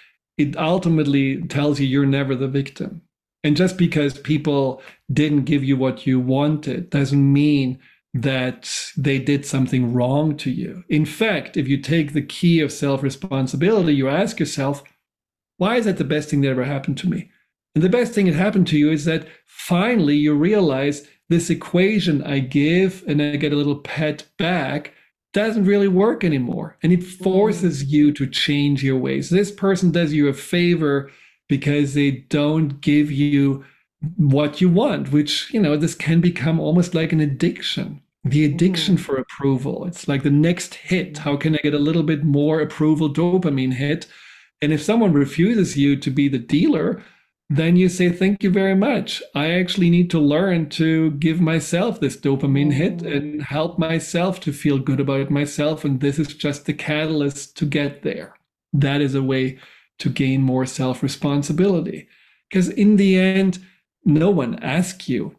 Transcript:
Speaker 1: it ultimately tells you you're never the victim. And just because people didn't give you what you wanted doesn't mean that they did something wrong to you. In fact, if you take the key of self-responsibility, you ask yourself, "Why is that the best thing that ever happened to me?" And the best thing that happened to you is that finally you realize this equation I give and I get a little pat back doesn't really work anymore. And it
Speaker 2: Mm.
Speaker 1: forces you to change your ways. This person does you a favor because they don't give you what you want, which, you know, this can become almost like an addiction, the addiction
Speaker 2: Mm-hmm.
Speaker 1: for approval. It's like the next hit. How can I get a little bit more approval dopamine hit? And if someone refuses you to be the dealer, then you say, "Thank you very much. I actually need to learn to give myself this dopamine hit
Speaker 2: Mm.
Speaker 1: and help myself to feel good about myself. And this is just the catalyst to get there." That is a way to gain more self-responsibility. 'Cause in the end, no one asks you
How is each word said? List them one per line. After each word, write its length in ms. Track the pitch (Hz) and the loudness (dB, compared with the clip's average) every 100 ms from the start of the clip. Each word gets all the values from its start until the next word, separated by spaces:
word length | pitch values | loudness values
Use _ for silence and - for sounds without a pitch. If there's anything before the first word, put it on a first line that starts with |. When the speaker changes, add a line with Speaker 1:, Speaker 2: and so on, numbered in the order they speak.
| _ _ _ - | _ _ _ -4
Speaker 1:
it 180 | 143 143 | -2 -2
ultimately 840 | 156 185 175 160 147 139 135 135 | 0 0 2 2 2 2 0 -2
tells 360 | - 143 147 143 | -4 -2 0 0
you 80 | 139 | 0
you're 180 | 139 139 | 2 2
never 300 | 139 139 127 | 0 0 -2
the 120 | 131 | -2
victim. 540 | 139 139 - - - - _ _ _ | -4 -4 -8 -12 -12 -20 _ _ _
And 140 | 151 147 | 0 2
just 200 | 180 185 | 2 2
because 420 | 170 160 143 - | 0 2 -2 -4
people 640 | - 156 151 139 131 131 - - - | -4 -2 0 0 0 -4 -14 -20 -4
didn't 340 | 131 151 147 131 | 0 2 2 2
give 180 | 147 | 0
you 140 | 135 135 | 0 0
what 280 | 131 131 135 | 0 -2 0
you 140 | 127 | 0
wanted 720 | 127 131 147 151 147 151 175 | 2 0 0 -2 -4 -8 -4
doesn't 440 | 147 135 143 139 | -2 2 4 4
mean 460 | 139 147 143 131 131 _ _ _ | 4 4 2 0 -6 _ _ _
that 800 | 120 135 131 127 - - - - - | -4 -2 -2 -4 -6 -10 -10 -8 -4
they 220 | 139 135 | -2 0
did 260 | 139 143 - | 0 -2 -2
something 480 | 135 127 131 120 | -2 0 0 0
wrong 420 | 123 123 143 156 143 | 0 0 0 0 -2
to 140 | 131 | -6
you. 320 | 123 - - - | -6 -8 -12 -2
In 160 | 151 156 | 0 0
fact, 500 | - 226 165 - 175 | -2 -2 -2 -4 -6
if 100 | 127 | -2
you 100 | 139 | -2
take 320 | 139 165 143 | 0 -2 0
the 80 | 147 | -4
key 380 | 143 - 175 165 | -6 0 2 4
of 100 | 143 | 2
self-responsibility, 1200 | - 143 135 135 - 190 135 131 135 175 220 170 | -2 -2 0 -2 -6 -6 -2 -2 0 2 2 2
you 140 | 139 131 | 2 2
ask 300 | 156 214 - | 0 -2 -2
yourself, 440 | 160 - 135 139 - _ _ _ _ _ _ _ | -4 -2 -4 -4 -10 _ _ _ _ _ _ _
"Why 180 | 185 247 | -2 0
is 100 | 214 | 0
that 120 | 185 | -2
the 60 | |
best 260 | 143 151 147 | -2 -2 -2
thing 120 | 147 | 0
that 80 | 139 | 0
ever 140 | 127 | 0
happened 340 | 135 139 - 139 | -2 -4 -6 -4
to 100 | 180 | -4
me?" 200 | - - _ _ _ _ 151 | -4 -8 _ _ _ _ 0
And 80 | |
the 60 | 180 | 2
best 240 | 240 240 | 2 0
thing 120 | 214 190 | 2 2
that 80 | 151 | 2
happened 320 | 196 202 143 | 0 2 2
to 100 | 151 | 4
you 140 | 147 | 2
is 140 | 156 160 | 2 0
that 220 | 160 - - _ | -4 -6 -20 _
finally 720 | - - 175 214 233 147 147 | -18 -2 0 2 2 2 2
you 180 | 151 | 2
realize 760 | 147 170 214 170 131 143 147 - _ _ | 2 2 2 2 0 -2 -4 -10 _ _
this 200 | 170 170 | -2 0
equation 760 | 170 - 175 190 214 170 143 | -4 0 2 2 2 0 -2
I 160 | - 139 | -2 -4
give 640 | 127 143 151 175 190 190 - | 0 0 2 2 0 -2 -2
and 140 | 147 | 0
I 140 | 147 143 | 0 -2
get 180 | 147 | -2
a 20 | 147 | 0
little 220 | 143 143 | 0 -2
pat 460 | - 147 151 147 - - | -6 -4 -4 -4 -12 -6
back 560 | 165 180 131 143 - - _ _ _ | -2 -2 -4 -6 -10 -20 _ _ _
doesn't 320 | 202 220 220 190 | -4 -2 0 2
really 240 | 202 196 | 2 2
work 340 | 180 214 - | 4 2 2
anymore. 540 | 175 143 120 - 104 - | 0 0 -2 -6 -10 -2
And 100 | 165 | 2
it 100 | 180 | 2
Speaker 2:
Mm. 220 | 180 - | 0 -4
Speaker 1:
forces 600 | 190 185 214 - 175 139 | 0 2 2 2 -2 -2
you 280 | 139 151 147 | 0 4 4
to 120 | 147 135 | 2 -4
change 580 | - - 143 143 139 | -2 -2 0 2 2
your 140 | 135 131 | 0 0
ways. 320 | 131 135 139 | -2 -4 0
This 220 | 180 202 | 0 0
person 400 | - 190 185 180 | 0 0 2 2
does 200 | 165 160 | 2 0
you 140 | 151 143 | 2 2
a 60 | |
favor 800 | 135 - 175 175 165 151 143 139 - - _ _ | 0 -4 0 2 2 2 0 -4 -14 -20 _ _
because 460 | 139 143 147 143 | -2 0 0 0
they 180 | 143 143 | 2 0
don't 680 | 127 - 147 147 156 151 139 | 0 -4 -2 0 0 0 -2
give 300 | - 147 151 | 2 2 2
you 520 | 139 147 143 139 135 - _ _ _ 156 180 | 0 2 2 2 0 -8 _ _ _ -8 2
what 440 | 143 139 147 - | 2 4 0 2
you 80 | 185 | 2
want, 420 | 175 269 151 135 | 4 2 -2 0
which, 420 | 147 147 - - | 0 0 -4 -4
you 60 | 226 | 0
know, 160 | 160 151 | 2 2
this 160 | 165 - | -2 -2
can 260 | 156 165 | 0 2
become 380 | 175 175 143 160 | 2 0 -2 0
almost 360 | 156 170 175 165 | 2 2 2 0
like 160 | 160 | 0
an 80 | 160 | 0
addiction, 800 | 147 131 170 - - - - 143 _ _ | 0 0 -2 -2 -8 -8 -8 -12 _ _
the 220 | 135 143 151 | -2 2 2
addiction 500 | 139 175 170 - 175 | 2 2 2 0 0
Speaker 2:
Mm-hmm. 80 | |
Speaker 1:
for 140 | - 131 | 0 -6
approval. 680 | - - 139 131 135 190 180 | -6 -4 -2 0 -2 -6 -8
It's 220 | - - | -8 -4
like 160 | 139 | -2
the 80 | 143 | 2
next 440 | 143 165 180 - - | 4 4 0 -6 -14
hit. 440 | - 180 - 147 | -4 -4 -4 -8
How 160 | 147 143 | -4 -2
can 180 | 160 151 | 0 0
I 40 | |
get 120 | 147 | 0
a 60 | 147 | 0
little 240 | 147 165 | 0 0
bit 200 | 151 151 | 0 0
more 360 | 151 143 147 160 | 2 2 2 0
approval 520 | 156 - 156 151 151 | -2 0 0 2 0
dopamine 600 | 139 175 185 175 135 131 | 0 0 2 0 0 -2
hit? 340 | 123 143 170 - - - - _ _ | -2 -2 -4 -6 -20 -20 -20 _ _
And 100 | 151 | -2
if 80 | 151 | 0
someone 320 | - 233 208 | 0 2 4
refuses 640 | 143 139 - 190 226 175 139 | 2 2 2 2 2 0 2
you 180 | 139 135 | 2 2
to 120 | 139 | 0
be 180 | 131 143 | 0 0
the 120 | 131 | 0
dealer, 640 | - 147 294 190 165 180 - _ _ _ _ | 0 2 2 2 -2 -4 -10 _ _ _ _
then 280 | 147 165 175 | 0 4 4
you 100 | 185 | 4
say, 220 | 180 175 | 2 0
"Thank 340 | 175 190 202 | 2 0 0
you 60 | 196 | 0
very 260 | 196 190 190 | 2 2 2
much. 480 | 233 220 - - - | 2 0 -4 -10 -8
I 180 | 139 156 | -4 -2
actually 380 | 180 180 202 175 | 0 -2 2 4
need 200 | 170 175 | 4 4
to 100 | 170 | 2
learn 480 | 143 151 190 170 147 | 2 2 2 0 -2
to 400 | - 160 160 160 | -2 0 2 0
give 280 | 143 160 165 | 0 -2 2
myself 640 | 160 160 156 170 220 - | 2 0 -2 -2 -2 -2
this 160 | 139 - | -4 -2
dopamine 560 | 143 139 139 139 147 | -2 0 0 2 2
hit 240 | 135 180 170 | 2 0 -2
Speaker 2:
Mm. 180 | 165 143 | -6 -6
Speaker 1:
and 260 | 151 151 | -6 -8
help 380 | 135 143 170 170 | -6 -4 -4 -2
myself 640 | 160 165 - 170 180 - | -2 -2 -4 -2 -2 -2
to 100 | - | -6
feel 280 | 139 151 135 | -4 0 0
good 200 | 135 135 | 0 -2
about 320 | 139 135 139 | 0 -2 0
myself. 540 | 143 147 - 147 156 147 | -2 -2 -2 -4 -2 -2
And 160 | 131 | 0
this 180 | 143 143 | 0 -2
is 140 | 147 - | -4 -4
just 300 | 147 139 - | -6 -4 -6
the 80 | |
catalyst 800 | 147 - 151 156 156 143 139 - - | -6 -4 -4 -2 0 -2 -4 -14 -6
to 60 | 147 | -2
get 360 | 147 143 139 | 0 -2 -4
there." 320 | - - - - _ _ _ | -8 -8 -12 -20 _ _ _
That 260 | 139 139 143 | 0 0 2
is 140 | 143 135 | 0 0
a 80 | |
way 360 | 131 131 131 131 - - _ _ | 0 0 -2 -6 -18 -20 _ _
to 100 | - | -6
gain 320 | 123 135 135 | -2 0 2
more 240 | 131 127 127 | 2 0 -2
self-responsibility. 1400 | - 131 123 135 - 147 143 143 156 196 175 - - - _ _ _ _ | -4 -4 -2 -6 -4 -2 -2 -2 0 2 0 -2 -8 -14 _ _ _ _
'Cause 180 | 190 175 | -2 0
in 280 | - 208 208 | 2 4 6
the 200 | 196 185 | 4 4
end, 420 | 190 190 196 180 - _ _ _ - | 4 2 0 -2 -10 _ _ _ 2
no 240 | 147 175 | 4 4
one 260 | 175 120 117 | 2 -2 -6
asks 540 | - 156 180 - - | -4 -2 -2 -6 -6
you 260 | 123 - | -4 -4